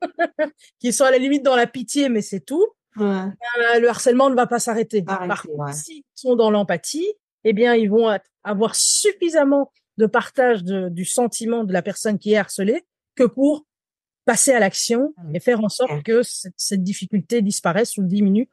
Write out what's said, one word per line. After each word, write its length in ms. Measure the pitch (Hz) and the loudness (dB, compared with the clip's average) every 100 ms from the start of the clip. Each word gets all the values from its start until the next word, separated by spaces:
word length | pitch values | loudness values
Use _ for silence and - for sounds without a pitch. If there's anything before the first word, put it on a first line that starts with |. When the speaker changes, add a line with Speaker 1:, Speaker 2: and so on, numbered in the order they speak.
Speaker 1:
<laughs> 800 | 349 - 330 - 302 _ _ _ | -10 -4 -6 -4 -6 _ _ _
qui 140 | 247 | -4
sont 120 | - 262 | 2 4
à 60 | |
la 60 | 262 | 4
limite 260 | 269 294 | 2 0
dans 120 | 262 247 | 2 2
la 120 | 240 | 0
pitié, 420 | 262 220 285 277 | -4 -6 -2 0
mais 120 | 226 | 0
c'est 200 | 202 196 | -4 -8
tout, 260 | - 294 453 _ _ 214 | -4 0 0 _ _ -4
Speaker 2:
Ouais. 80 | 202 | -2
Speaker 1:
ben, 760 | 190 190 - 240 240 233 240 | -2 -6 -8 -6 -2 2 4
le 80 | 240 | 2
harcèlement 420 | 220 254 247 269 | 2 2 4 4
ne 60 | 254 | 4
va 120 | 240 | 0
pas 120 | 240 | 0
s'arrêter. 440 | 240 220 220 214 175 | -2 -4 -2 -2 -2
Speaker 2:
Arrêter, 200 | 190 180 | -4 -4
Speaker 1:
Par 160 | 202 | -6
contre, 160 | 170 147 | -6 -8
Speaker 2:
ouais. 140 | 143 | -8
Speaker 1:
s'ils 300 | 147 - 311 - - | -8 -12 -18 -20 -6
sont 200 | 254 240 | 0 2
dans 140 | 220 | 4
l'empathie, 560 | 208 202 175 - 294 381 427 _ _ | 2 0 -4 -4 -6 -6 -6 _ _
eh 100 | 220 | -2
bien, 220 | 208 240 233 | 2 4 4
ils 140 | 214 | 2
vont 180 | 214 226 | 2 2
at-, 120 | 196 _ _ | 0 _ _
avoir 320 | 190 202 220 - | -6 -2 -2 0
suffisamment 960 | - - 415 392 339 311 277 285 269 _ _ - | 0 0 0 0 0 2 2 2 0 _ _ -2
de 80 | 214 | 0
partage 560 | 240 - - 247 226 | 0 -2 0 2 2
de, 260 | 175 196 185 | -2 -4 -4
du 160 | 175 185 | -6 -4
sentiment 580 | - 240 - 226 233 | -2 -2 -2 -4 -4
de 80 | 214 | -2
la 100 | 185 | -2
personne 360 | 202 185 220 208 | -4 -6 -4 -2
qui 160 | 208 | 2
est 40 | 214 | 0
harcelée 480 | 190 - 196 302 - _ _ - | 0 -2 -2 -2 -4 _ _ 0
que 80 | |
pour 420 | 247 - 277 302 _ _ _ _ _ _ - | 0 2 0 0 _ _ _ _ _ _ -2
passer 280 | 226 - | 0 4
à 60 | 247 | 4
l'action 540 | 196 - - 233 294 302 | 2 0 -2 0 -2 -4
Speaker 2:
Ah 40 | 165 | -10
oui. 60 | 170 | -4
Speaker 1:
et 40 | |
faire 240 | 240 233 | 0 0
en 60 | 214 | 0
sorte 220 | - 254 | -2 -2
Speaker 2:
Ok. 120 | 151 | -4
Speaker 1:
que 200 | 147 226 | 0 0
cette, 320 | 247 - 185 - | 0 -6 -14 -8
cette 260 | - 196 | -4 -2
difficulté 580 | 180 202 185 208 - 240 | -2 -4 -4 -4 -2 0
disparaisse 540 | 202 - 180 170 240 - | 0 -2 -2 0 -2 -2
ou 60 | |
diminue 460 | 185 202 202 202 269 | -2 2 2 2 0